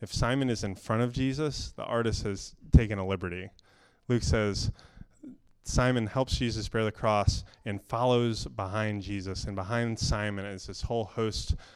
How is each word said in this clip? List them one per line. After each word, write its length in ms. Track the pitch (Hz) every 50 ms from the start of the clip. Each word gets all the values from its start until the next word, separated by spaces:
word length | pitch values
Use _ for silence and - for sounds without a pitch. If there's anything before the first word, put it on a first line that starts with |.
If 120 | - - -
Simon 380 | - 131 117 127 139 135 127
is 120 | 117 104 101
in 120 | 101 95
front 260 | - - - 113 113 120
of 100 | 123 120
Jesus, 600 | 131 131 131 131 143 156 151 139 - - - -
the 120 | - -
artist 380 | - 117 117 117 113 107 - -
has 300 | 107 98 95 - - - - - -
taken 280 | - 127 117 104 107 98
a 80 | 92
liberty. 440 | 95 98 92 95 90 87 90 92 104 - - _ _ _ _ _ _ _ _ _ -
Luke 140 | 123 117 -
says, 480 | - - 113 107 104 98 98 - - - - - - - - - - _ _ - 285 262 - _ _ - _ _
"Simon 420 | - - 135 123 127 127 123 113
helps 300 | 104 - 131 131 - -
Jesus 320 | - 127 117 110 110 104 -
bear 160 | - 113 110
the 80 | 107 107
cross 500 | - - 110 107 104 101 - - - - - - _ _
and 180 | 113 101 98 -
follows 640 | - - 117 123 127 123 120 120 117 113 - -
behind 580 | 139 123 110 98 95 98 107 107 107 104 104 95
Jesus." 420 | 95 101 98 92 95 95 - -
And 120 | - 101
behind 420 | 95 92 92 117 117 120 117 113 107
Simon 460 | - - - 107 104 104 101 98 95
is 220 | 101 98 92 -
this 160 | - 92 - -
whole 220 | - 120 117 110
host 520 | 98 - - 113 110 104 - - - - - - - -